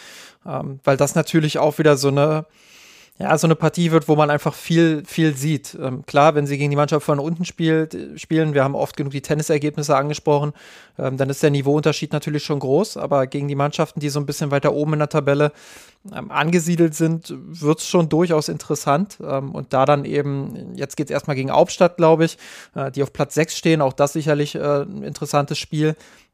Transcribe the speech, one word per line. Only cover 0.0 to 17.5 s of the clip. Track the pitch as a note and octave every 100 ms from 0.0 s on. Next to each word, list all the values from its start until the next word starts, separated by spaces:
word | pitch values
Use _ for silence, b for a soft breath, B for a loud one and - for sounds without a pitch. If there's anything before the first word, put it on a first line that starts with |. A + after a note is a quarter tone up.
| B B B B -
ähm, | C3+ C#3+ C3+
weil | - C3+
das | C#3+ E3+
natürlich | D3+ E3 D3+ -
auch | D3+ D3
wieder | D#3 C#3
so | C#3
eine, | C#3 D3 D#3 D#3+ b b b b b b b
ja, | - D#3+
so | E3
eine | D#3
Partie | D#3+ F3 E3+
wird, | D#3+ D#3
wo | D3+
man | D3
einfach | D3 D#3+
viel, | - - E3 E3 D3+ -
viel | - D#3+ C3+
sieht. | D3 C#3+ - -
Ähm, | C3 B2+ -
klar, | C#3+ D3+ D3
wenn | C#3+
sie | C#3+
gegen | D3
die | C#3+
Mannschaft | D3 D#3 D3+
von | C#3+
unten | D3 E3+ F3
spielt, | - D#3+ D#3+ D#3+ F2+ C#2+ D3+
spielen, | - D#3+ D#3
wir | C#3+ C3+
haben | C3+
oft | C#3+ -
genug | C#3
die | C#3
Tennisergebnisse | - D#3 D3+ D3+ D3 D3 D3 C#3
angesprochen, | C#3+ D3 - C#3+ D3 - B B B -
ähm, | C3 C3
dann | C3+
ist | C#3
der | D#3
Niveauunterschied | C#3+ C3+ D3 D3+ D3 D3+
natürlich | D3+ D#3 D3+
schon | - C#3+
groß, | C3 C#3+ - -
aber | C#3+ C#3 C3
gegen | C#3+ C#3+
die | C#3
Mannschaften, | D3 D3 D#3 -
die | D3
so | C#3+
ein | C#3+
bisschen | C#3+ D3
weiter | C#3+ D3
oben | C#3+ D3+
in | D3+
der | D3
Tabelle, | D#3+ C#3 C#3+ D3 - B B B B G3+
ähm, | - -
angesiedelt | D3 D#3 F3 E3 E3+ E3+
sind, | D3+ D#3+ E3 - C#3+
wird's | C3